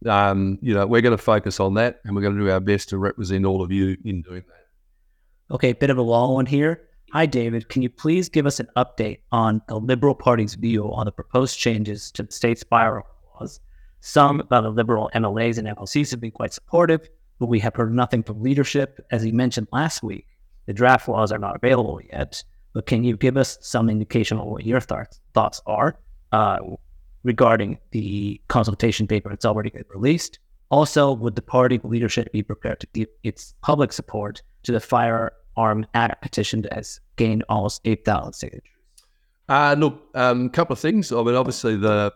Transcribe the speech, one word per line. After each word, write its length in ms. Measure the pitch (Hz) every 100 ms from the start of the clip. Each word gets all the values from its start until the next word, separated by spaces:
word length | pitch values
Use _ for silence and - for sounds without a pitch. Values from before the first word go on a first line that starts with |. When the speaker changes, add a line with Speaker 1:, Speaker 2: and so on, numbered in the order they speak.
| 117
Speaker 1:
um, 500 | 101 101 98 98 98
you 120 | 131
know, 140 | 101 98
we're 140 | 117
gonna 160 | 120 107
focus 420 | - 107 101 -
on 160 | 98 101
that 260 | 120 -
and 120 | 101 101
we're 80 |
gonna 160 | 101 101
do 100 | 101
our 100 | 95
best 300 | 98 101 -
to 80 | 98
represent 480 | 98 - 95 95 95
all 160 | 95
of 100 | 90
you 260 | 98 95 92 107
in 160 | 92
doing 220 | 82 90 -
that. 1080 | 82 _ _ _ _ _ _ _ _ -
Speaker 2:
Okay, 200 | 127 127
bit 160 | 123 143
of 80 | 127
a 40 |
long 320 | 117 117 127
one 120 | 131 131
here. 360 | 139 151 165 _ _ _
Hi, 120 | 147 165
David. 440 | 127 117 117 110
Can 120 | 131
you 80 | 123
please 380 | - 156 170 175
give 180 | 156 139
us 140 | -
an 80 | 120 -
update 440 | 127 - 107 - -
on 300 | 117 110 110 -
the 120 | 107
Liberal 360 | 113 127 143 135
Party's 400 | - 117 104 -
view 360 | 113 110 104
on 140 | 113 107
the 60 |
proposed 460 | - - 127 131 -
changes 540 | 120 110 107 104 -
to 120 | -
the 80 | 107
state's 320 | - 117 117
firearm 400 | - 117 113 117 - - _ -
laws? 200 | 120 - - - - _
Some 400 | - 147 151 139 -
of 140 | 123
the 80 | 110
Liberal 380 | 110 113 113 107
M 100 | 117
L 160 | 110 107
As 180 | 117 113
and 100 | 107
M 80 | 107
L 80 | 98
Cs 260 | 147 143
have 80 | 120
been 120 | 113
quite 220 | - -
supportive, 540 | - - 170 170 160 - _ _ -
but 60 | 120
we 140 | 113
have 160 | 113 -
heard 180 | 113
nothing 300 | 117 120 120
from 180 | 110 107
leadership. 580 | 123 139 135 139 135 - -
As 140 | 117 110
you 60 |
mentioned 360 | 113 127 113 107
last 320 | 127 156 -
week, 240 | 110 95 - _ _ - -
the 80 |
draft 340 | 98 123 127 -
laws 240 | 107 107
are 80 | 107
not 160 | 101 -
available 460 | 120 123 110 - -
yet, 320 | - 67 - - - _
but 120 | - -
can 180 | 117
you 120 | 123 110
give 220 | 131 135
us 200 | 127 -
some 280 | - 120 113
indication 480 | 107 107 117 107 92
on 100 | -
what 180 | - 110
your 160 | 127
thoughts, 400 | - - 110 - _
thoughts 280 | - 110 - -
are, 320 | 107 143 - - - -
uh, 240 | 110 104 92 - - - - - -
regarding 540 | 123 113 120 113 104 - -
the 480 | 113 101 101 101 104 -
consultation 580 | 123 110 101 117 - 107
paper 220 | 107 101
that's 160 | 101 117
already 240 | 107 107
been 160 | - -
released? 500 | 98 123 165 - - _ _ -
Also, 440 | 143 151 151 143
would 220 | 123 117 101
the 60 |
party 380 | - 127 127 123
leadership 480 | 117 117 117 - -
be 100 | 107
prepared 380 | 101 - - -
to 60 | -
give 140 | - 214 _
its 320 | 113 - - -
public 320 | - 151 165
support 480 | - - 110 104 - - _
to 80 | -
the 80 | 117
Firearm 1080 | - 123 117 113 113 - - - 113 107 107
Act 280 | 117 113 -
petition 400 | - - 107 110
that 100 | -
has 260 | - - - _ -
gained 280 | 113 110 -
almost 320 | 107 101 - -
eight 200 | 107 -
thousand 280 | 101 -
signatures? 380 | - - - - _ _ _ _ _ _ _ -
Speaker 1:
Uh, 260 | 139 147 143
look, 260 | 151 - -
um, 360 | 131 127 123 123
couple 240 | 165 170
of 60 | 127
things. 320 | 156 214 170
I 100 | 117
mean, 120 | 117 123
obviously 420 | 131 120 117 107
the 360 | 107 104 104